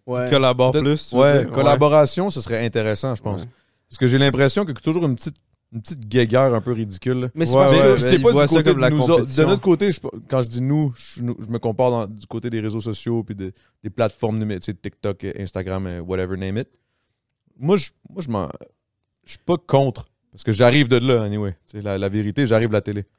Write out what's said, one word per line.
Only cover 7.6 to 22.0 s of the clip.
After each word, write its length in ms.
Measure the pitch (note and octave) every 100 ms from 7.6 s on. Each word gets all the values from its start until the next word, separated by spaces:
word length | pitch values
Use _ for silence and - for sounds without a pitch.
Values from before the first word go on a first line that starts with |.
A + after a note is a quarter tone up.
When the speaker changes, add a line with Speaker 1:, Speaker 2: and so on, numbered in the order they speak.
Speaker 1:
parce 100 | C#3
Speaker 2:
ouais, 60 | C3+
Speaker 1:
que 40 | C#3
Speaker 3:
Mais 60 |
Speaker 2:
mais 60 | B2+
Speaker 3:
c'est 140 | - F#3
Speaker 2:
ils 60 |
Speaker 3:
pas 80 | A#3
Speaker 2:
voient 120 | C#3+ D3
Speaker 3:
du 20 |
Speaker 2:
ça 60 | D#3+
Speaker 3:
côté 120 | D#3
Speaker 2:
comme 100 | F3
la 100 | B2+
Speaker 3:
de 40 |
nous 60 | D3+
autres. 100 | B2+
De 40 | E3+
Speaker 2:
compétition. 280 | C3+ C3+ D#3
Speaker 3:
notre 140 | G3
côté, 280 | F#3+ D#3+ G3+
je, 80 | E3 - A2+ -
quand 140 | C3
je 60 | A#2
dis 120 | A#2+
nous, 320 | C3 D3+ D3 A#2+
je, 260 | - -
nous, 120 | A#2+ -
je 80 | G#2+
me 100 | A#2
compare 320 | A#2 G#2+ B2+
dans, 160 | A#2+ G#2
du 200 | G#2+ G#2+
côté 240 | A2+ B2
des 100 | A2+
réseaux 200 | G#2+ A2
sociaux 440 | A2 G#2 A#2+ A#2
puis 100 | G#2
de, 180 | G2+ F#2+ - _ _
des 80 | G#2+
plateformes 480 | G#2+ A2 - A2 A2
numériques, 240 | G#2+ F#2+
tu 80 | -
sais, 80 | F#2
TikTok, 440 | G2+ - G2+ F#2 F#2+ -
Instagram, 500 | F#2+ G2 F#2 F#2+ F#2+
euh, 120 | F2
whatever, 360 | E2+ F#2 F#2 F#2+
name 220 | F#2+ G#2
it. 100 | C3+ _ _ _ _ _ _ _ _ -
Moi, 180 | C#3 G3
je, 120 | - - -
moi, 140 | F3+
je 60 | D3
m'en, 180 | G#2 D#2+ - - _ _ _ _ _
je 60 | -
suis 80 | -
pas 120 | - E3+
contre, 520 | - C#3 C3+ - - _ _
parce 140 | -
que 80 | -
j'arrive 340 | G#2 A#2+ C#3+ B2
de 80 | B2
là, 240 | B2+ A#2+
anyway. 320 | G#2 G#2 G2+ F2 _
Tu 100 | G#2+
sais, 40 |
la, 160 | G2+
la 100 | G2